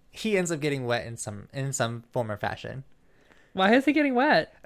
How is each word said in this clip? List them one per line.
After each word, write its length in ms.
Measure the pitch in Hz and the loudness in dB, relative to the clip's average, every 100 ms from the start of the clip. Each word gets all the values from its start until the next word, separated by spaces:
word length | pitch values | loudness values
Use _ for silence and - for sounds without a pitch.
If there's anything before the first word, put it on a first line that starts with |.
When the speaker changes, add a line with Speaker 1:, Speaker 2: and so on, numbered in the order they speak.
| _ | _
Speaker 1:
he 280 | - 220 196 | -8 0 0
ends 140 | 175 | 0
up 100 | 165 | -2
getting 240 | 147 139 123 | -2 -2 -2
wet 200 | 120 85 | -2 -4
in 120 | 117 | -10
some, 320 | - 104 101 | -10 -10 -10
in 200 | 139 135 | -8 -4
some 300 | 127 117 117 117 | -2 -2 -4 -6
form 200 | 131 113 | -6 -4
or 60 | 104 | -4
fashion. 460 | 107 - 110 120 135 - _ _ _ _ _ | -6 -6 -8 -12 -14 -20 _ _ _ _ _
Speaker 2:
Why 220 | 190 190 240 | 0 4 6
is 80 | 269 | 4
he 60 | |
getting 240 | 302 285 247 | 2 2 2
wet? 380 | 285 196 156 _ | 4 4 2 _